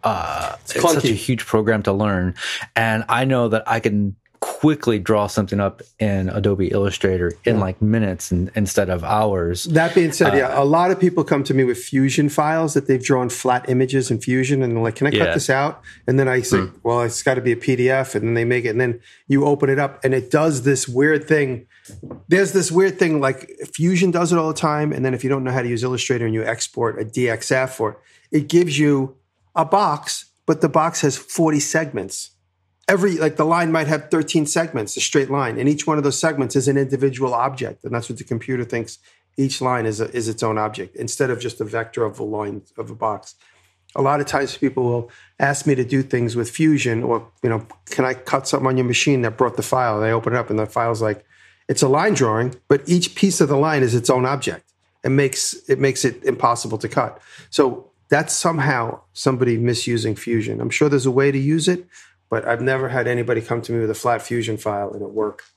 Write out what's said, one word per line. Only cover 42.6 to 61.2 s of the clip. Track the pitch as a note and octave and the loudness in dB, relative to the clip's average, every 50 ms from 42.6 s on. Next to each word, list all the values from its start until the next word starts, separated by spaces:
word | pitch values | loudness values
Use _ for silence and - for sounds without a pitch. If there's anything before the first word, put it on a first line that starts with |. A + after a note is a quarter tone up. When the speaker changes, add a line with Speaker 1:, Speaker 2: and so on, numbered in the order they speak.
| G2 _ _ - | -14 _ _ -14
Speaker 2:
of | A2+ A2 | -12 -12
a | - | -10
box. | A2+ - A2 G#2 F#2+ - - - _ _ _ _ _ _ _ _ _ _ _ _ | -4 -4 -4 -4 -4 -10 -18 -20 _ _ _ _ _ _ _ _ _ _ _ _
A | - | -2
lot | C#3 C#3 C#3+ D3 | 0 0 2 0
of | C#3+ | -2
times | C#3+ - C#3+ C#3 B2+ - - | -2 -2 -2 -2 -2 -4 -2
people | - C3+ C3 - B2+ | -2 -2 0 0 0
will | A#2+ A#2+ A#2+ A#2+ A#2+ - - - _ _ _ | 0 0 -2 -4 -8 -14 -20 -20 _ _ _
ask | C#3 C#3 C#3 - - | -2 0 0 -2 0
me | D3+ C#3 | 0 2
to | B2+ B2+ | 2 2
do | A#2 C#3+ C3+ | 0 0 0
things | C3+ C3+ - B2 A#2+ A#2 A2 | 0 0 0 0 0 0 -2
with | A#2 A#2 A2+ | -2 -4 -4
Fusion, | - - D#3+ D#3 D3+ C#3 C3+ B2 A2+ A2+ | -2 0 2 4 4 2 2 0 0 0
or, | A#2+ B2 A#2 A2+ - - _ _ - | 0 0 -2 -2 -2 -8 _ _ -2
you | A#2+ | 0
know, | A2+ A2 A2+ - - _ _ - | 0 0 -4 -8 -20 _ _ -10
"Can | - - C3+ | -2 0 0
I | C3 C3 | 0 0
cut | B2+ - - - C3+ C3+ - | -4 -6 -2 -2 -2 0 0
something | - C3+ C3 C3 | -2 0 2 2
on | C3 | 2
your | B2+ B2+ A#2+ | 2 0 0
machine?" | A#2+ - - - C#3+ C3 | 0 2 2 2 2 2
that | A#2+ A2+ A2 - | 2 -2 0 2
brought | B2+ A#2+ A#2 | 0 0 0
the | - - | -4 -4
file? | - - C3 B2+ A#2+ A2 | -2 0 0 2 0 0
And | G#2 G#2+ | 0 0
I | A2 | 2
open | A2+ A2+ A2 A#2+ A#2 | 0 0 0 0 -2
it | B2 | -2
up | A#2 - | -2 -2
and | A#2+ G#2+ | -2 -2
the | G#2+ | -2
file's | G#2+ - B2 A#2 A#2 A#2 G#2+ | -2 -2 -2 0 0 0 0
like, | A2+ G#2+ G#2 - _ _ _ _ _ - _ _ _ _ | 0 -2 -2 -4 _ _ _ _ _ -20 _ _ _ _
it's | - - - | 0 2 2
a | C3+ | 4
line | C3+ D3 F3 A3 G3+ | 4 4 4 2 2
drawing, | D#3+ C3+ A2+ G#2+ A2 A#2+ B2+ B2+ - _ _ | 2 2 2 2 0 0 -2 -4 -10 _ _
but | D3 C#3 - - | 0 0 2 2
each | F3 F3+ F3 - - | 2 2 2 -2 -2
piece | - - G3 - - | 0 2 2 4 2
of | E3+ C#3 | 2 2
the | D3 C3+ | 2 2
line | D3 D#3+ D#3 C#3+ C3 | 2 2 2 2 2
is | A#2+ A2+ | 2 2
its | A#2+ A2+ - | 0 2 2
own | C3 B2+ B2+ | 2 2 2
object. | C3 C#3+ C3+ C3+ - - - _ _ _ _ _ _ _ _ _ | 0 -2 -4 -4 -6 -8 -8 _ _ _ _ _ _ _ _ _
It | C3+ | 0
makes, | C3+ C3+ C#3+ C3+ C3+ - - - - - - - | 2 2 2 2 0 -2 -6 -6 -6 -10 -2 -2
it | C3+ C3 | 0 2
makes | C3+ C3+ B2+ - - | 2 0 0 2 0
it | C3 A#2 - - | -2 -2 0 -2
impossible | - B2 - - A#2+ A#2 A2+ - G#2 G#2+ G#2+ | -2 -2 2 2 0 0 0 -4 -6 -6 -6
to | - A2 | -6 -4
cut. | - - B2 G#2+ - - _ - - - - - | -2 -2 -2 -2 -4 -12 _ -20 -20 -20 -20 -8
So | - - D3 C3 A#2 - - _ _ _ _ _ | -4 -2 -2 -2 -2 -4 -12 _ _ _ _ _
that's | - D3 D#3 D#3 - | 0 0 0 -2 -6
somehow | - - F3+ E3 D#3 C3+ C#3+ C#3 B2 A#2 A2+ - - _ _ _ | -2 -2 -2 -2 0 0 0 0 0 -2 -4 -6 -10 _ _ _
somebody | - - C#3+ C3 A#2+ B2+ A#2+ A#2 A2+ | -4 -2 -2 0 2 0 0 0 0
misusing | A#2 A#2+ A#2+ A2+ - - A#2+ A2+ G#2+ A2+ G#2+ | 0 0 0 -2 -2 -2 -4 -2 -2 -2 -4
Fusion. | G#2+ - - A#2 A2+ G#2+ A2+ A2 A2 | -4 -4 -4 -2 -2 -2 -4 -6 -4
I'm | A#2 A#2+ | -4 -4
sure | - - D3+ D3 | 0 2 2 2
there's | C#3 C#3 B2 | 2 2 2
a | C3+ | 2
way | B2 C3 | 2 2